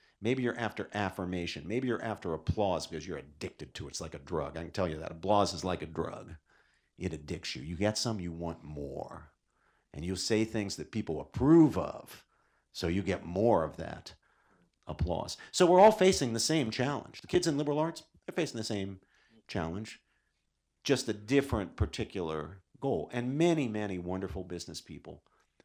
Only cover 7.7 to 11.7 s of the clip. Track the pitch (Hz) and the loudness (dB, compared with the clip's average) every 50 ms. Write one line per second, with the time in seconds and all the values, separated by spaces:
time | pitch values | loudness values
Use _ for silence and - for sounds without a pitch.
7.7 | 87 80 98 104 107 - - 120 110 101 87 87 82 82 85 82 80 - 78 76 | -4 0 0 0 2 0 -2 -2 -4 -4 -4 -6 -6 -6 -6 -6 -6 -8 -12 -12
8.7 | 76 73 71 69 67 82 80 - - - 78 - _ _ _ _ _ _ _ _ | -10 -8 -8 -8 -8 -10 -10 -12 -14 -16 -18 -20 _ _ _ _ _ _ _ _
9.7 | _ _ _ _ - 69 80 90 95 90 - - 113 107 110 107 110 110 101 98 | _ _ _ _ -12 -8 -4 -4 -4 -4 0 2 2 2 2 2 0 -4 -4 -4
10.7 | - - - - - 110 101 - 80 73 - - - - 123 143 160 170 160 139 | -6 -8 -10 -6 -4 -4 -4 -2 -4 -6 -6 -8 -4 2 6 8 10 10 10 8